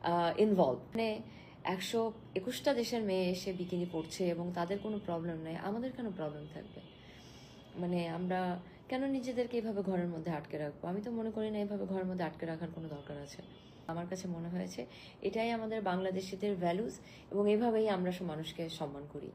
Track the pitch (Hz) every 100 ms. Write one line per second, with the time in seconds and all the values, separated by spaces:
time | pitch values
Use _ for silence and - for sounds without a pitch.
0 | 170 175 170 165 214 196 147 123 - 226
1 | 226 214 - - - - - 185 - 233
2 | 226 220 - 190 190 247 - 247 233 240
3 | 214 190 180 185 - 185 180 175 175 160
4 | 160 - 180 165 175 175 175 202 214 208
5 | 202 170 170 160 160 165 196 220 254 254
6 | 233 185 156 147 151 156 - - - -
7 | - - - - - - - - 175 175
8 | 170 165 180 185 180 175 - - - 262
9 | 277 269 247 240 240 240 220 202 190 185
10 | 175 165 160 156 151 151 147 - 165 190
11 | 214 233 226 220 214 214 202 202 190 190
12 | 185 180 165 - 165 160 165 165 165 147
13 | 143 143 143 - - - - - - 165
14 | 175 185 185 170 170 180 185 - 247 -
15 | - - - 220 226 233 220 220 196 180
16 | 190 190 190 190 208 196 175 175 240 -
17 | - - - 196 208 214 240 220 220 190
18 | 180 180 180 151 160 - 165 - 147 139
19 | 143 147 -